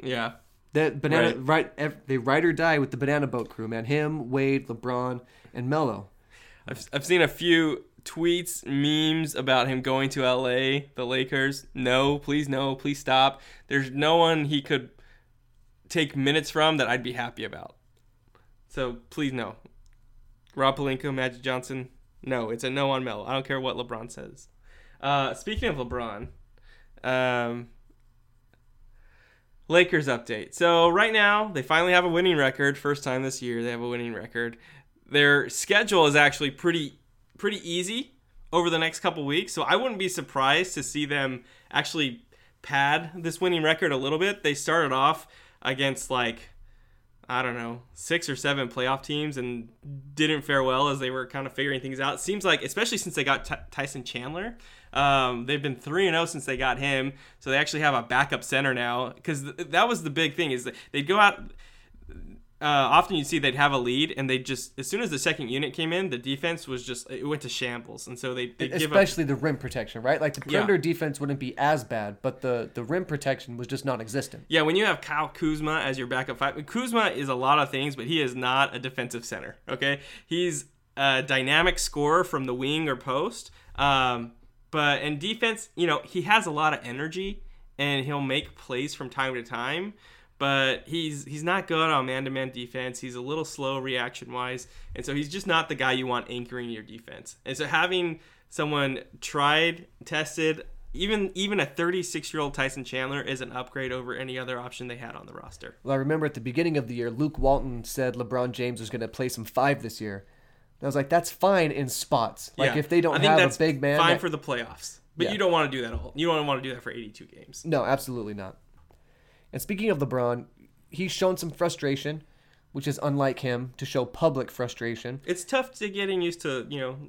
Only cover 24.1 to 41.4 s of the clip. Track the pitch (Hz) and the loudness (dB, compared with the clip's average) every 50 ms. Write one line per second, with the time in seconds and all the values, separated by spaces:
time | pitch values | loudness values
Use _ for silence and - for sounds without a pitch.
24.1 | - - - - 143 - - - _ _ - - - - - - - - - 139 | -14 -14 -14 -14 -16 -20 -20 -20 _ _ -20 -20 -20 -20 -20 -20 -16 -6 -2 0
25.1 | 143 139 135 131 - - - 208 220 202 - 214 156 135 123 117 123 123 117 113 | 2 2 0 0 -4 -6 -6 -6 -4 -2 -2 -2 -2 -2 -4 -4 -6 -6 -6 -6
26.1 | 101 104 123 139 - - - - - - - - - - - - - - - 127 | -8 -10 -12 -14 -16 -20 -20 -20 -20 -20 -20 -20 -20 -20 -20 -20 -18 -6 -2 0
27.1 | 127 127 127 127 123 120 120 120 117 120 120 117 - - - - _ _ _ _ | 2 2 2 2 2 2 0 -2 -4 -6 -10 -12 -18 -20 -20 -20 _ _ _ _
28.1 | _ _ _ _ _ _ _ _ _ _ _ _ _ - - - - - - - | _ _ _ _ _ _ _ _ _ _ _ _ _ -20 -20 -20 -20 -20 -20 -20
29.1 | - _ _ _ _ _ _ _ _ - - - 160 175 180 180 185 156 143 135 | -20 _ _ _ _ _ _ _ _ -16 -2 4 6 6 8 6 4 2 2 2
30.1 | 123 113 - - 113 107 - - - - 175 170 170 170 170 170 170 196 220 226 | 0 -2 -2 -6 -6 -6 -6 -8 0 4 4 6 8 8 8 8 8 6 4 4
31.1 | 220 214 208 202 208 208 214 214 180 139 131 - 156 160 175 180 180 180 180 180 | 6 6 6 6 6 4 2 0 -2 -4 0 2 4 4 6 6 6 6 6 4
32.1 | 165 170 185 185 170 147 139 131 131 - 143 139 139 139 - 143 143 143 - 135 | 4 4 4 4 4 4 4 2 2 2 2 2 2 0 0 -2 -2 0 -2 -2
33.1 | 127 131 135 131 131 - 127 120 117 117 117 120 120 117 120 120 120 120 120 120 | -2 -2 -2 -4 -4 -6 -6 -4 -4 -2 -2 -4 -4 -4 -4 -4 -4 -4 -6 -6
34.1 | 113 95 104 120 - 117 117 117 117 - - - - - - _ _ _ _ - | -8 -8 -10 -8 -4 -4 -4 -4 -6 -10 -16 -20 -20 -20 -20 _ _ _ _ 0
35.1 | 139 147 143 143 143 143 - - - - - - 202 208 233 208 208 175 160 147 | 4 6 8 8 6 6 4 0 -4 -6 0 2 4 4 4 6 6 8 8 8
36.1 | 143 147 147 143 143 - 151 139 135 - - 175 170 165 147 135 - _ _ _ | 8 8 6 6 4 2 -2 -4 -4 -2 0 0 0 0 -2 -6 -8 _ _ _
37.1 | _ _ _ _ - - - 208 214 - - 170 170 180 175 190 220 247 277 - | _ _ _ _ -10 -4 -4 -4 -4 -4 -6 -4 -4 -4 -4 -4 -6 -6 -8 -10
38.1 | _ _ _ _ _ - - - 160 175 170 170 165 160 165 165 160 - - 180 | _ _ _ _ _ -20 -8 -2 0 2 2 2 2 2 0 -2 -2 -2 -4 -2
39.1 | 165 160 143 139 147 170 202 - - 160 135 127 175 202 254 262 226 190 196 180 | -2 -2 -2 0 0 0 0 -2 -4 -2 0 2 2 2 2 0 -2 -2 -2 -2
40.1 | - 175 139 - - 139 131 135 143 170 180 180 - 151 139 - - 151 147 139 | -2 -4 -8 -4 -2 2 4 4 4 4 2 0 -4 -6 -6 -6 -4 -4 -2 -2
41.1 | 147 143 135 131 127 120 | 0 0 -2 -2 -4 -8